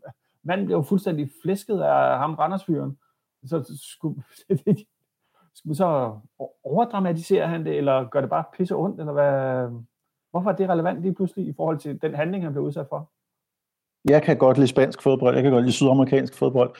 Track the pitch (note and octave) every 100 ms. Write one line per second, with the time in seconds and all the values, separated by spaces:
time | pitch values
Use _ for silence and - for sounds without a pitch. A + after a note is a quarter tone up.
0 | C3 - _ _ D3+ F#3+ F#3 F3 C#3+ G3
1 | F#3+ D#3 C#3+ - D#3+ G3 - G3 D3 C#3+
2 | C3 B2+ D3+ D#3 D#3 F#3+ - D3 C#3 C#3
3 | _ _ _ _ C3 E3 A#2+ D3 - -
4 | D#3+ C#3+ - - _ F#3 - C#3 - _
5 | _ _ _ _ _ _ D#3 D3 F3+ D3
6 | A#2+ A2 _ _ C3 _ C3 E3 A#3 G#3
7 | F#3 E3 E3+ F#3+ D#3+ E3 D#3 D3 C#3 C3
8 | A#2+ C#3+ C3 D#3 D#3 - F#3 D3 F3+ G#3
9 | D3+ C#3+ C#3+ C#3 C3 B2+ B2 A#2 A#2 _
10 | _ _ _ F3 G3 F#3 F#3 E3+ E3+ F#3
11 | F3+ F3+ F#3 - E3 D3 D#3+ D#3 D3 C3+
12 | D#3 C#3+ D#3+ F#3+ E3 C#3 D3 D3 C#3+ D3+
13 | D#3 _ _ _ _ _ _ _ _ _
14 | - D3 D3 C3+ C3 B2+ B2+ C3+ C3+ -
15 | C#3 C3 B2+ C3 C3+ B2+ B2 A#2 C#3 C3+
16 | C3 C3+ B2+ - C3+ B2+ B2